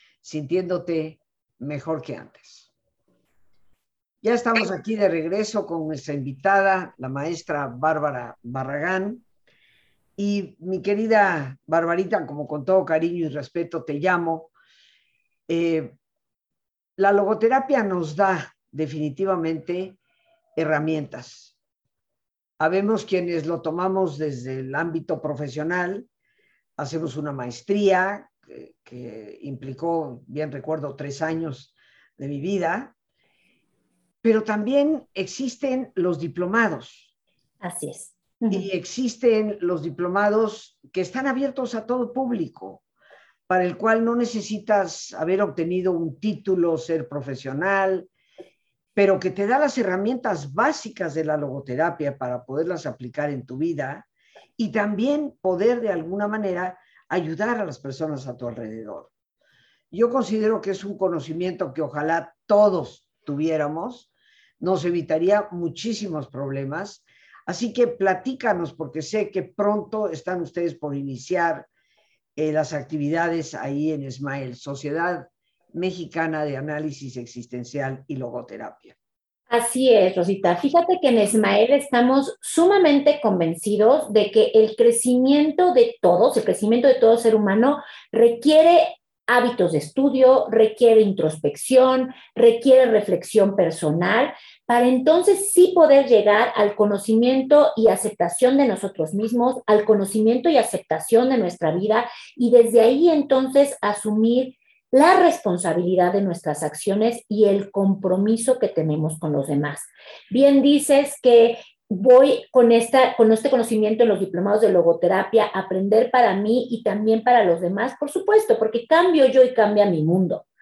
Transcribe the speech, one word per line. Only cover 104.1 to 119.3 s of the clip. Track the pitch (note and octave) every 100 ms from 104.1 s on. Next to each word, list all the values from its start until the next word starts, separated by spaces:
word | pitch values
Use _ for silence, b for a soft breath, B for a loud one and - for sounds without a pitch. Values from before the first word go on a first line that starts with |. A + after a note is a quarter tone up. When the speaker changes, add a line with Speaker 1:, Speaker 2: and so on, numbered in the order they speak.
| G#3+ A3+ B3 C4 b b b _
Speaker 2:
la | C4 D#4+ F#4
responsabilidad | F4 - G#3+ F3 F3+ E3 F3+ F#3 F3+
de | G3
nuestras | F#3+ E3+ E3 D3+
acciones | D#3 - - G3+ A3 A#3 -
y | G#3+ G3+
el | G3 G3
compromiso | G3+ F#3+ F#3+ F#3+ F#3 G#3 A3+ B3 B3+
que | F#3+
tenemos | - D#3+ D3+ D#3 D#3
con | D#3
los | C#3+ C#3
demás. | C#3+ C#3+ C#3+ - B B B B
Bien | A3+ C#4 C#4
dices | C4+ C#4+ D4 C#4 C#4+ -
que | B3+ A#3 A#3 A#3 B _ -
voy | F#3 A#3 B3 C#4+ - -
con | B3+ A#3
esta, | A#3 A#3 C4+ B3+ -
con | A3
este | A3 C#4
conocimiento | B3+ A3+ A3 G#3+ A3
en | A3+
los | F#3+
diplomados | F#3+ E3+ G3 G#3+
de | G#3+
logoterapia | F3+ E3 E3 F3+ F#3+ F3+ A3 G#3+
a | F#3+
aprender | G3 F#3+ G3 A3 A#3+
para | B3+ A3 F#3+
mí | G#3+ B3 B3
y | A3+
también | - G#3 G#3+ A3 B3
para | B3
los | F#3+ E3+
demás, | F3 G3+ B3 -
por | C#4+
supuesto, | F4+ F#4+ G#4+ G#4+ -
porque | A3 A#3+ -
cambio | D#4+ F4+ D#4
yo | C4